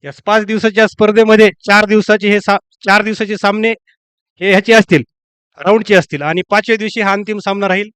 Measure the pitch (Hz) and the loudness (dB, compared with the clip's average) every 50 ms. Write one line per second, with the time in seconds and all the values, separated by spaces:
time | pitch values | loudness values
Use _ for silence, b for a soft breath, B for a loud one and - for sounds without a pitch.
0 | _ 143 135 - _ 220 214 220 208 196 220 214 - 220 196 214 220 202 - - | _ -18 -20 -10 _ -2 0 0 0 -2 -4 -2 -2 -2 2 2 0 0 0 -2
1 | 220 214 214 220 226 214 214 214 214 202 - _ _ - 202 208 214 196 214 214 | -2 0 2 2 4 4 6 6 4 4 2 _ _ 0 2 2 2 2 0 0
2 | - - 208 208 185 208 202 208 - - 202 - _ _ _ _ - 190 196 214 | 2 2 -2 0 0 0 -2 0 0 -2 -2 -2 _ _ _ _ -2 0 0 0
3 | 208 214 220 - 220 202 214 190 - 202 202 214 220 226 226 _ _ _ _ _ | 0 -2 -6 -6 -6 -8 -8 -4 -2 -2 -2 0 -2 -4 -4 _ _ _ _ _
4 | _ _ _ _ _ _ _ _ 180 196 196 196 202 - 226 220 208 - 185 147 | _ _ _ _ _ _ _ _ -2 0 0 2 2 4 4 4 4 4 0 0
5 | 117 _ _ _ _ _ _ _ _ _ _ _ 143 180 208 226 214 - 208 185 | 0 _ _ _ _ _ _ _ _ _ _ _ -2 0 0 0 0 2 0 0
6 | 151 _ - 139 143 151 165 180 180 _ 202 208 208 - 226 214 214 214 - 233 | 0 _ -10 -8 -6 -4 -4 -4 -4 _ -2 -2 0 -2 -4 -4 -4 -8 -6 -4
7 | 208 196 196 202 208 185 214 208 - 202 196 202 202 190 185 196 208 214 _ | -2 -2 -2 -4 -4 -8 -8 -8 -6 -6 -6 -4 -2 -2 -2 -4 -4 -10 _